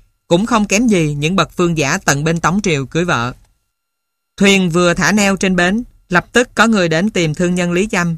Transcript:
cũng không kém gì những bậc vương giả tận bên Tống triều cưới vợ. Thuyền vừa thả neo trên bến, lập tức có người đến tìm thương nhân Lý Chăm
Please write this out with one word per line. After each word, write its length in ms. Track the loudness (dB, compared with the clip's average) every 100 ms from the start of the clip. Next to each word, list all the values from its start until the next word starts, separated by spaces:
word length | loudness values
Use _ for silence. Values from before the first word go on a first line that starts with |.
| _ _ -2
cũng 200 | 0 2
không 200 | 0 0
kém 200 | 0 2
gì 280 | 2 0
những 220 | -2 -2 -2
bậc 200 | -2 -2
vương 220 | -2 0
giả 200 | -2 -2
tận 260 | -2 0
bên 160 | 0 -2
Tống 220 | -2 -2
triều 240 | -2 -2 -2
cưới 180 | -4
vợ. 280 | -2 -2 -4 -8 _ _ _ _ _ _ _ _ _ 0
Thuyền 340 | 2 4 2
vừa 240 | 0 0
thả 180 | 0 0
neo 240 | 2 2 0
trên 200 | 0 0
bến, 260 | 0 -2 -6 _ -4
lập 180 | -4 0
tức 160 | 0 0
có 120 | 0 2
người 220 | 2 2
đến 220 | 0 -2
tìm 240 | 0 -2
thương 200 | 0 -2
nhân 180 | 0 -2
Lý 140 | -2 -2
Chăm 300 | -2 -4